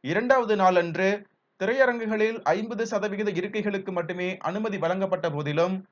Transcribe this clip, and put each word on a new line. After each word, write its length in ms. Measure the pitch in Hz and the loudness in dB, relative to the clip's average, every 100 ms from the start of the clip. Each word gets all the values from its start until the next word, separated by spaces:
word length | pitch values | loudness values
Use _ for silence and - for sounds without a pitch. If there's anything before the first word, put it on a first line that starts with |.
இரண்டாவது 520 | 131 196 247 262 220 208 | -2 -2 4 2 4 4
நாளன்று 540 | 185 185 170 170 190 202 - _ _ _ | 6 6 2 0 0 0 -8 _ _ _
திரையரங்குகளில் 760 | 190 262 254 240 220 220 214 226 | -2 2 2 2 -2 0 0 0
ஐம்பது 420 | - 180 220 226 226 | 0 0 -2 -4 -2
சதவிகித 440 | 214 208 196 208 | -2 -2 -2 -2
இருக்கைகளுக்கு 600 | 175 185 214 208 196 190 | -2 -4 -2 -2 -4 -4
மட்டுமே 380 | 175 170 180 180 185 | -6 -4 -4 -4 -4
அனுமதி 400 | - 196 220 196 | -6 -4 -4 -2
வழங்கப்பட்ட 520 | 165 185 190 180 165 | -2 0 0 0 -2
போதிலும் 460 | 147 147 147 175 190 190 | -2 -2 0 2 0 -8